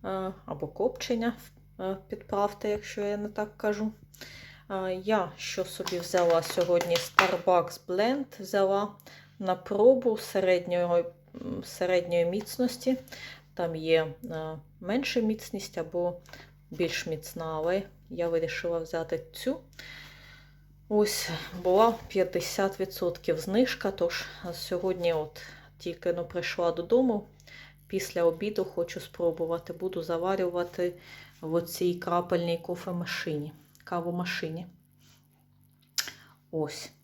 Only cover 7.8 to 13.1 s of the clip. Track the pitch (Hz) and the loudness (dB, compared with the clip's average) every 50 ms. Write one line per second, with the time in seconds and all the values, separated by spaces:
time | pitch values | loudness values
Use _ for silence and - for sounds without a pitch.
7.8 | - - 180 185 208 233 262 285 269 - - - 196 190 - 202 196 190 196 196 | -8 -4 0 2 2 2 2 0 -2 -8 -10 -14 -10 -2 2 2 4 4 4 2
8.8 | 208 214 208 - - - - - - - - - 202 185 185 180 - - 208 202 | 0 -2 -6 -12 -20 -20 -20 -20 -20 -20 -14 -6 -2 -2 -2 -2 -2 -4 2 8
9.8 | 208 247 269 254 247 247 214 220 - - - 202 190 185 185 180 175 180 175 175 | 10 10 10 8 6 0 0 0 -4 -2 0 2 6 6 6 4 4 0 0 2
10.8 | 175 175 175 175 170 170 - - - - - - - - - - - - - - | 2 4 4 2 2 2 -6 -16 -20 -20 -18 -10 -8 -6 -6 -6 -8 -10 -4 -2
11.8 | 190 180 185 180 175 175 175 175 170 170 180 208 208 - - - 247 240 - - | 0 4 4 4 4 4 4 4 4 4 2 -2 -4 -6 -2 0 0 0 0 0
12.8 | - 262 262 254 - - | 0 0 0 0 -2 -12